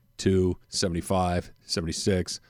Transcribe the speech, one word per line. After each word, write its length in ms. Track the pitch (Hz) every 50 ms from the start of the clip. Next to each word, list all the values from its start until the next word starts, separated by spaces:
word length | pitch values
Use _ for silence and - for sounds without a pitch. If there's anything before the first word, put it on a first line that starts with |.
| _ _ _
two, 400 | - - 101 95 92 92 90 90 - - _
seventy-five, 840 | - - - 92 85 87 85 - 101 92 90 87 87 90 - - - - _
seventy-six, 720 | - - 104 85 82 85 - - 107 95 90 90 - - - -